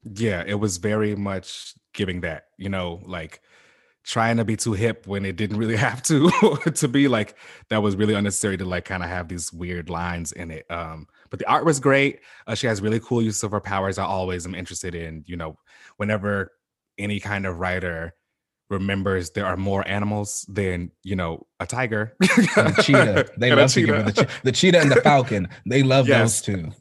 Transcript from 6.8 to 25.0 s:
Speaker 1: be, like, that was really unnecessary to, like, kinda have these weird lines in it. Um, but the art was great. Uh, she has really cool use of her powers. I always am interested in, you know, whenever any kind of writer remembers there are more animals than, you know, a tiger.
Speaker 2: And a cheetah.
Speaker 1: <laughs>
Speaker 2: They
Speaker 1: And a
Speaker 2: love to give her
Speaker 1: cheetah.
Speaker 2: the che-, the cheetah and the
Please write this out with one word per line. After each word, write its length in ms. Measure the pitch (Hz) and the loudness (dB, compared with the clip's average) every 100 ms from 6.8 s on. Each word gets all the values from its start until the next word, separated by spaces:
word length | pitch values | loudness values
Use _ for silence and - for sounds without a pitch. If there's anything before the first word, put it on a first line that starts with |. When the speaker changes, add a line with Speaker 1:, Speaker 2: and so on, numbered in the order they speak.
| 143 | 0
Speaker 1:
be, 220 | 139 139 | 2 4
like, 280 | 113 104 - - - _ | 2 -2 -10 -20 -20 _
that 120 | 110 | 0
was 140 | 104 98 | 0 2
really 180 | 107 | 2
unnecessary 420 | 104 101 - 107 95 | 2 0 0 -2 -2
to, 60 | |
like, 200 | 92 90 | -4 -6
kinda 220 | - 95 87 | -6 -8 -6
have 180 | 90 85 | -8 -8
these 240 | 87 - | -10 -10
weird 380 | 82 87 87 82 | -10 -8 -8 -8
lines 400 | 85 87 87 82 | -6 -4 -6 -8
in 220 | - 85 | -10 -14
it. 180 | 78 - | -14 -10
Um, 380 | 85 80 80 76 _ _ | -10 -8 -14 -18 _ _
but 100 | - | -8
the 80 | - | 0
art 160 | 135 | 2
was 160 | 165 139 | 2 2
great. 400 | 139 135 139 - - - - | 4 4 2 -2 -20 -18 -8
Uh, 80 | |
she 140 | 110 120 | -2 -2
has 120 | 104 | 0
really 200 | 107 113 | 0 -2
cool 200 | - 120 | 0 0
use 200 | 110 104 | 0 -2
of 80 | 107 | -4
her 100 | 104 | -4
powers. 380 | 101 98 98 95 | -2 -2 -2 -2
I 60 | |
always 420 | 95 98 92 90 85 | -2 -2 -4 -6 -8
am 80 | |
interested 400 | 90 92 87 92 | -10 -10 -10 -10
in, 300 | 85 82 80 76 | -8 -10 -12 -12
you 100 | 87 | -10
know, 220 | 80 80 _ _ - _ | -10 -14 _ _ -20 _
whenever 560 | 104 107 101 101 95 _ _ _ _ - | -2 0 0 -2 -4 _ _ _ _ -8
any 200 | 101 101 | -6 -4
kind 280 | 104 101 95 | -4 -4 -4
of 120 | 85 | -4
writer 540 | 92 92 90 82 85 _ _ _ _ _ _ | -4 -2 -4 -6 -10 _ _ _ _ _ _
remembers 600 | 98 95 98 95 95 85 | -6 -2 -2 0 -2 -2
there 160 | - 95 | -4 -4
are 100 | 87 | -2
more 300 | 95 98 98 | -2 -2 -2
animals 560 | 101 104 104 101 - - | -2 -2 -2 -4 -10 -8
than, 420 | 98 95 90 87 _ | -4 -2 -2 -6 _
you 140 | 92 95 | -6 -4
know, 300 | 85 82 - _ | -4 -6 -14 _
a 80 | - | -6
tiger. 480 | 120 127 107 110 _ 190 - 196 - | -4 -2 -2 -4 _ 4 4 4 4
Speaker 2:
And 220 | - - | 4 4
a 40 | |
cheetah. 480 | - 131 135 92 - | 6 6 6 2 0
Speaker 1:
<laughs> 60 | - | 0
Speaker 2:
They 120 | 123 | 4
Speaker 1:
And 80 | 143 | 6
a 40 | |
Speaker 2:
love 100 | - | 6
to 80 | - | 4
give 140 | 110 - | 2 2
her 60 | |
Speaker 1:
cheetah. 100 | 107 | 2
Speaker 2:
the 120 | 104 139 | 2 0
che-, 60 | - | 0
the 80 | - | -2
cheetah 280 | - 185 175 | 4 6 8
and 100 | 147 | 6
the 100 | 135 | 6